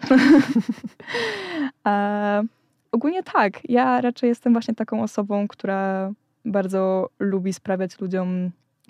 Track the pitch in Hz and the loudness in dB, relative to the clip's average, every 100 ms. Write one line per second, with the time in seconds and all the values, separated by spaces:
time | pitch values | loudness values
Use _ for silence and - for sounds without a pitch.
0 | - 262 254 320 - 240 - - - - | 4 6 8 8 6 0 -2 -6 -12 -16
1 | - 480 453 403 370 330 269 - 208 202 | -8 -6 -4 -6 -8 -6 -6 -4 -2 0
2 | 202 208 208 208 226 - _ _ _ 240 | 0 -2 0 0 -2 -6 _ _ _ -2
3 | 294 370 - 349 208 - - 240 262 247 | -2 -2 -2 0 0 -2 -2 2 2 2
4 | 247 247 247 240 247 233 233 226 220 220 | 0 0 -2 0 2 2 0 -6 -4 -4
5 | 220 - 202 202 208 - 190 190 196 190 | -4 -4 -4 -2 -4 -6 -4 -2 -2 -2
6 | 190 208 _ _ 226 196 190 190 190 190 | -4 -8 _ _ -4 -2 0 0 0 0
7 | - - 202 190 190 180 - 185 185 - | -2 -4 -2 -2 -2 -6 -4 -4 -4 -6
8 | 185 185 180 180 180 - _ _ | -6 -4 -2 -2 -4 -8 _ _